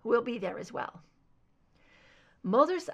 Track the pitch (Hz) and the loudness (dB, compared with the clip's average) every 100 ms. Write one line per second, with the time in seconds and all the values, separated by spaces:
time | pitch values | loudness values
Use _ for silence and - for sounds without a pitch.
0 | 220 233 240 233 180 190 - 135 - - | 2 2 2 -4 -6 -8 -8 -8 -8 -12
1 | - _ _ _ _ _ _ _ _ - | -20 _ _ _ _ _ _ _ _ -20
2 | - - _ _ 185 233 311 359 - | -20 -20 _ _ 2 4 4 2 -2